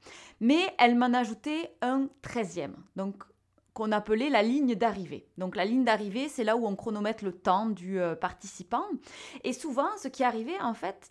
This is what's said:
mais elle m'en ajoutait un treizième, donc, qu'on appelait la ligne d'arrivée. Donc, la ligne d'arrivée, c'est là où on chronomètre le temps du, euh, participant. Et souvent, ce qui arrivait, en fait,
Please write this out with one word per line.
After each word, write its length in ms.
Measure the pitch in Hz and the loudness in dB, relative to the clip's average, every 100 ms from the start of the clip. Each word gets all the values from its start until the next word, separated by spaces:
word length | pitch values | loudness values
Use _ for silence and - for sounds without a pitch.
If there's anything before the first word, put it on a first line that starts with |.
| - - - - | -20 -20 -16 0
mais 340 | 226 320 381 - | 4 6 4 6
elle 160 | 240 | 6
m'en 180 | 240 247 | 6 4
ajoutait 640 | 247 226 220 294 311 339 - | 2 0 -4 -6 -4 -6 -4
un 260 | 247 269 269 - | -2 0 -2 -6
treizième, 520 | - 247 185 170 139 - - | -8 -4 -4 -4 -8 -10 -12
donc, 280 | 185 196 196 - _ _ _ _ | -6 -6 -6 -16 _ _ _ _
qu'on 180 | - 214 | -6 0
appelait 400 | 208 214 220 294 | 0 2 2 4
la 100 | 233 | 4
ligne 320 | 226 277 254 | 4 4 2
d'arrivée. 540 | 196 233 196 156 147 - - | 2 0 0 -8 -12 -12 -8
Donc, 180 | 185 | -6
la 80 | 202 | -2
ligne 200 | 196 254 | 0 2
d'arrivée, 460 | 233 214 208 220 285 | 4 2 0 -4 -4
c'est 140 | 262 | -2
là 140 | 214 233 | 0 2
où 80 | |
on 100 | 220 | 0
chronomètre 480 | 190 233 208 208 220 | -4 -4 -4 -4 -2
le 80 | 196 | -6
temps 360 | - 202 185 220 | -2 2 2 2
du, 320 | 180 180 190 | -4 -4 -2
euh, 160 | 170 | -2
participant. 720 | 160 180 - 190 - 180 240 339 302 - - - 269 | -2 -6 -8 -18 -16 -6 -4 -4 -8 -10 -18 -18 -8
Et 100 | - | -6
souvent, 360 | 247 320 247 330 427 | -6 -6 -2 -2 -4
ce 60 | 269 | -8
qui 160 | - | -2
arrivait, 360 | 247 226 233 381 | -2 -2 -6 -4
en 120 | 254 | -4
fait, 320 | 220 190 190 - | -4 -8 -8 -10